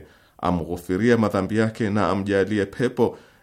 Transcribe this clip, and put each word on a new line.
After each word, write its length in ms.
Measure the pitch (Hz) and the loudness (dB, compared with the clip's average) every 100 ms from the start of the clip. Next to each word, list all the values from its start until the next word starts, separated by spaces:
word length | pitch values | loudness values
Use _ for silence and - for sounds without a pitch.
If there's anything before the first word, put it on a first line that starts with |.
| - - _ - | -6 -20 _ -4
amghufirie 720 | 90 87 78 87 - 92 120 117 | -2 0 -2 -8 -4 0 2 4
madhambi 420 | 104 98 95 110 | 2 0 -2 0
yake 320 | 110 113 104 | -2 0 0
na 200 | 104 87 | 2 2
amjalie 560 | 98 98 98 95 104 98 | 0 0 0 2 0 -2
pepo 520 | - 120 - 110 - - _ | -2 -4 0 0 -2 -20 _